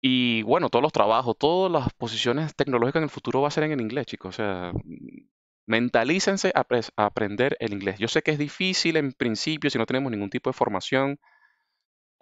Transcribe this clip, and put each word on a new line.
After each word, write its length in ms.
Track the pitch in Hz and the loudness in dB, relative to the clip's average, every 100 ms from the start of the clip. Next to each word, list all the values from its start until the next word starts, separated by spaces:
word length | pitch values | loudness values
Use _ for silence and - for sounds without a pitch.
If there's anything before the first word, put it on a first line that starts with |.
Y 400 | 131 127 123 113 | 2 2 2 0
bueno, 300 | 107 151 156 | 2 2 2
todos 100 | 120 | 2
los 100 | 147 | 2
trabajos, 460 | - 104 113 123 110 | 2 4 4 0 0
todas 340 | 143 175 190 | 2 2 0
las 220 | 165 131 | 0 -2
posiciones 640 | - 117 110 120 131 156 - | -4 -8 -4 -2 0 -4 -4
tecnológicas 440 | 143 123 120 160 | 0 2 2 0
en 40 | |
el 80 | 151 | -2
futuro 300 | - - 127 | -4 -2 0
va 60 | 143 | 0
a 40 | |
ser 140 | 147 151 | 0 -2
en 60 | |
el 80 | 147 | -2
inglés, 280 | 110 127 143 | -4 -4 -6
chicos. 220 | - 92 | -10 -10
O 20 | 92 | -4
sea, 360 | 104 92 90 87 - 80 - - _ _ _ _ - | -4 -4 -4 -6 -8 -16 -16 -20 _ _ _ _ -2
mentalícense 840 | 110 120 117 120 180 196 196 185 151 | 0 4 2 4 2 2 2 2 2
a 80 | |
pres-, 280 | 123 120 113 - | 2 0 -2 0
a 100 | 104 | 0
aprender 520 | - 104 104 131 - | 2 -4 0 0 0
el 140 | 113 | -4
inglés. 260 | 101 98 92 | -2 -4 -2
Yo 80 | 113 | 0
sé 160 | 160 | 0
que 80 | 156 | 0
es 80 | 147 | -2
difícil 580 | 147 - 185 185 170 160 | -2 -2 -2 0 2 2
en 160 | 143 | 0
principio 560 | - 123 107 - 156 147 | 0 -2 0 -2 -2 0
si 80 | 120 | 0
no 80 | 113 | 0
tenemos 260 | 131 139 | 0 0
ningún 200 | 110 101 | -4 -4
tipo 180 | 131 - | -4 -4
de 40 | |
formación, 680 | 131 113 98 - 135 139 143 _ _ _ _ _ _ _ _ _ _ | 0 0 0 0 0 0 -4 _ _ _ _ _ _ _ _ _ _